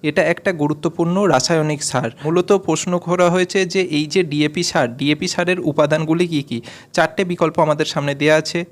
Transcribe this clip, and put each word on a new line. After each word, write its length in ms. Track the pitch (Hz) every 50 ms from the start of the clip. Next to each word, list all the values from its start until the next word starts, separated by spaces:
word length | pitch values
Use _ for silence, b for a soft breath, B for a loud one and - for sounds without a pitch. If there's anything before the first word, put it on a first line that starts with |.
| -
এটা 180 | 151 147 196 165 156 170
একটা 180 | - - 196 180 156
গুরুত্বপূর্ণ 540 | 147 147 151 151 - 165 160 - 170 170 175 196 208 180 151
রাসায়নিক 480 | 127 - - 170 160 151 151 151 143 -
সার। 260 | - - 127 123 113 - - 143
মূলত 260 | 156 165 180 180 180 202 190 190
প্রশ্ন 260 | - 165 156 - 180 180 175
করা 280 | - 170 175 180 180 175
হয়েছে 300 | 175 185 180 180 - 196 190
যে 160 | 175 180 190 185 - 156
এই 80 | 147 156 151 151
যে 80 | 190 175
ডিএপি 400 | 156 147 147 151 147 151 156 151
সার, 240 | - - 170 135 117 120
ডিএপি 300 | 131 139 147 151 147 185
সারের 320 | 175 - - 175 180 185 180 180 165
উপাদানগুলি 540 | 143 - 151 147 156 156 156 156 160 170 180
কী 140 | 170 165 143 135
কী? 160 | - 123 117 B B B B B B -
চারটে 280 | - - - - - 196 175
বিকল্প 240 | 175 - 170 156 160 - 160
আমাদের 220 | 151 151 147 151 - -
সামনে 200 | 156 143 143 139
দেয়া 200 | 139 143 151 156 156
আছে। 180 | 156 - - 170 165 -